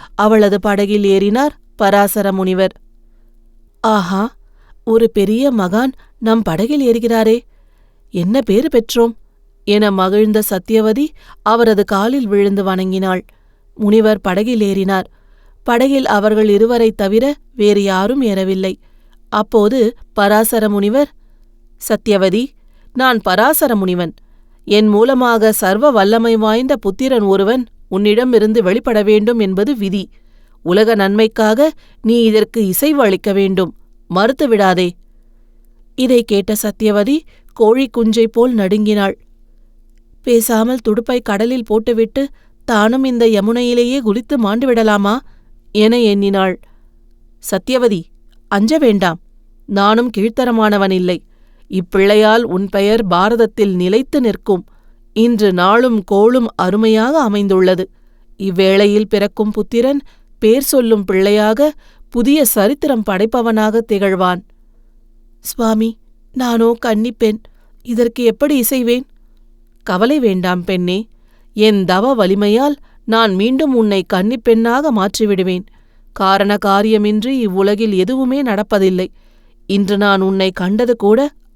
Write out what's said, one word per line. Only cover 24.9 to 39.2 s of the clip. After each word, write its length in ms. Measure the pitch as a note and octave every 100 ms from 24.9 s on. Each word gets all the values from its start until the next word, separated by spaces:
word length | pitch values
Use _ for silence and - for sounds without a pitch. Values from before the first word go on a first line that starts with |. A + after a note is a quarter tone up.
| G#3 A#3+ C4 A#3+ A3+ A3
சர்வ 400 | G#3+ F#3+ G3+ D4
வல்லமை 440 | A3+ G3 A3+ A#3 A3+
வாய்ந்த 400 | G#3+ A3+ C4 C4+
புத்திரன் 460 | G3 G3 C4 B3
ஒருவன் 440 | G3+ G3 G3 B3+ A#3 - -
உன்னிடமிருந்து 760 | F#3 G#3 A3 B3+ A3+ G#3+ A3+
வெளிப்பட 400 | F#3 A3 B3+ G#3+
வேண்டும் 360 | G3+ G#3+ G#3+ A#3
என்பது 360 | G3 F#3+ G#3+ B3+
விதி. 340 | G3 G3 F3 - _ - _ _
உலக 340 | D#3+ F#3+ A3 G#3+
நன்மைக்காக 760 | G3 G#3 A3+ - G#3+ A3 D#4 - - _
நீ 200 | A3 A#3
இதற்கு 460 | A3 G#3+ G#3+ A3+ G3
இசைவு 340 | F#3 D4 C#4+
அளிக்க 320 | A3 F#3+ G#3+
வேண்டும், 420 | G3 G3 F#3+ F3+ - _ _ -
மறுத்து 400 | F3 A3+ C4 C#4+
விடாதே." 480 | G#3+ F#3+ F3+ F3+ - _ _ _ _ _ _ _ _ - -
இதை 280 | B3+ B3
கேட்ட 320 | A3+ G3+ F#3+ G#3+
சத்யவதி 580 | G#3 - G#3+ G#3 G#3 D4+ - _ -
கோழி 360 | - G#3+ B3+ C4+
குஞ்சை 380 | A#3+ A3 A3 A3+
போல் 280 | A#3 B3 A#3
நடுங்கினாள். 580 | F#3+ G#3+ G#3 G#3 G3 G3+